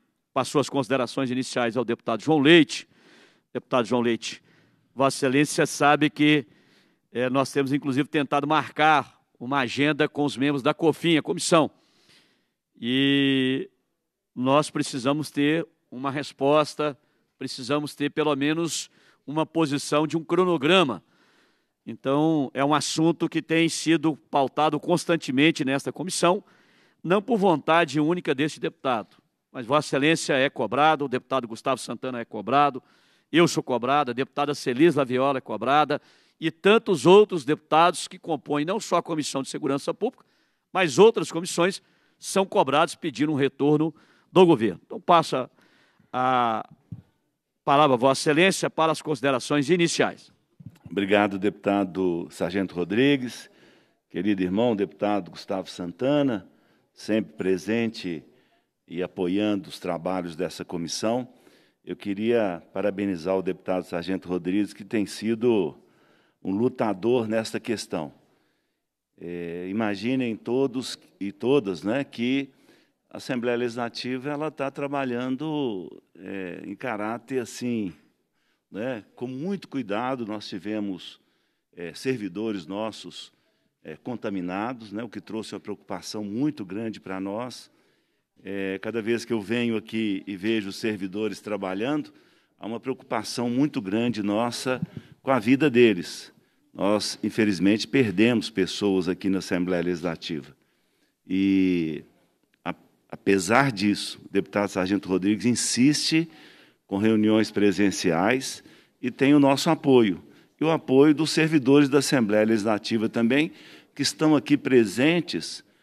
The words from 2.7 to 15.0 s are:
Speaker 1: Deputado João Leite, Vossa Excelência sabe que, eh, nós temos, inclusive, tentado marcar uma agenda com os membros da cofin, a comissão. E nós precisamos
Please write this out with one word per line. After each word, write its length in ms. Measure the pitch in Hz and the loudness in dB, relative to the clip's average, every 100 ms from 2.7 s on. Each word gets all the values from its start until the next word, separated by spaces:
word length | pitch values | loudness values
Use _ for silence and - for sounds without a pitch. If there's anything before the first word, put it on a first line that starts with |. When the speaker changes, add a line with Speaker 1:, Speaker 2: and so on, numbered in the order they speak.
| - - _ _ - _ _ _ | 0 -12 _ _ -20 _ _ _
Speaker 1:
Deputado 320 | 123 - 131 | -12 -2 -2
João 160 | 107 123 | 0 0
Leite, 400 | 117 113 - - _ _ _ _ _ | 0 -2 -6 -14 _ _ _ _ _
Vossa 220 | 117 135 - | -2 0 0
Excelência 500 | 139 135 151 - 147 | 2 2 2 0 -2
sabe 420 | - 143 147 147 | 2 2 4 2
que, 380 | - 151 151 120 _ _ _ _ _ _ | 2 4 2 0 _ _ _ _ _ _
eh, 180 | 120 127 | -4 -2
nós 220 | 135 135 | 0 0
temos, 220 | 143 135 | -2 0
inclusive, 360 | 143 147 131 139 | -2 0 -2 0
tentado 380 | 156 135 143 147 | -2 -2 -2 0
marcar 720 | 156 120 - 156 147 - _ _ _ | -2 -2 2 4 4 0 _ _ _
uma 180 | 120 139 | -6 -4
agenda 500 | 120 - 147 147 151 | -2 0 0 2 -2
com 160 | 139 | 0
os 120 | 143 117 | -2 -2
membros 260 | 143 143 | -2 0
da 100 | 123 | -2
cofin, 440 | 151 160 143 170 156 | 2 2 2 2 2
a 60 | |
comissão. 460 | - 170 - 170 131 - _ _ _ _ _ _ _ _ _ _ | 0 -4 2 4 4 -4 _ _ _ _ _ _ _ _ _ _
E 880 | 117 131 139 139 139 135 131 135 - _ _ _ _ _ _ 123 | -2 0 2 2 2 2 0 -2 -6 _ _ _ _ _ _ -4
nós 340 | 127 143 147 | 2 2 2
precisamos 640 | 151 139 143 | -4 -6 -4